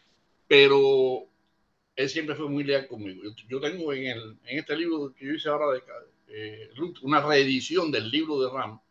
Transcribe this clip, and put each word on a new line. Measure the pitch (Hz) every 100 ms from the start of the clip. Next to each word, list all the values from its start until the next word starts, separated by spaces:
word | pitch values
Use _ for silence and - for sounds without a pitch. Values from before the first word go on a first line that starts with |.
| _ _ _ _ _
Pero | 143 139 139 135 135 131 127 - _ _ _ _ _ _ -
él | 135
siempre | 160 156 139
fue | 151
muy | 143
leal | 139 139 131
conmigo. | 117 101 92
Yo, | 104 113 113
yo | 131
tengo | 147 180 156
en | 135 131
el, | 117 110 110 120
en | 139
este | 151 151
libro | 170 160 139 -
que | 135
yo |
hice | 151 151
ahora, | 147 147
de, | 127 - 120 - _ _
eh, | 107 107 107 107 123 175 -
una | 131 147
reedición | 147 143 135 131 127 175 165
del | 120 110
libro | 143 156 143
de | 127
Rama | 131 110 113 _